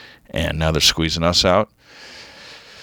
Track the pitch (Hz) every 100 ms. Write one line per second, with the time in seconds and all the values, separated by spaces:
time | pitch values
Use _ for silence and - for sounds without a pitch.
0 | - - - - 80 76 80 78 - -
1 | 80 80 85 87 95 92 107 _ _ -
2 | - - - - - - - -